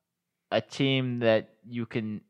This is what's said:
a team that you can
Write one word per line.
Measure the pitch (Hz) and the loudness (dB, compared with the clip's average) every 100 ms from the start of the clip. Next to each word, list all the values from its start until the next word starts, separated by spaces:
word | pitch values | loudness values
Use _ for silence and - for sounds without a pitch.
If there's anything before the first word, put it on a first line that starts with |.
| _ _ _ _ _ | _ _ _ _ _
a | 104 | -4
team | - - 139 135 127 120 | -2 -2 0 2 0 0
that | 117 110 - _ 107 | 4 4 2 _ -12
you | 120 117 | -8 -6
can | 123 107 104 - | -4 -6 -8 -8